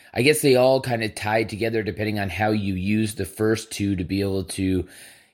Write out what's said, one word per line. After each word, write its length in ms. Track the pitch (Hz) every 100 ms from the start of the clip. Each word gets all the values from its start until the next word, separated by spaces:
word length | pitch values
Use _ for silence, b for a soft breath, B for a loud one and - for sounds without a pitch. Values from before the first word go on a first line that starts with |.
| B
I 120 | -
guess 180 | 131 151
they 140 | 147 123
all 260 | 127 135
kind 220 | 127 117
of 100 | 110
tie 300 | - 107 113
together 400 | 110 101 113 113
depending 340 | 104 85 107 104
on 120 | 98
how 200 | 87 107
you 240 | 107 98
use 400 | 92 95 107 107
the 120 | - 95
first 440 | - 110 110 -
two 260 | - 101 95
to 60 |
be 180 | 87 95
able 240 | 98 95 90
to, 420 | - 95 92 85 B B B B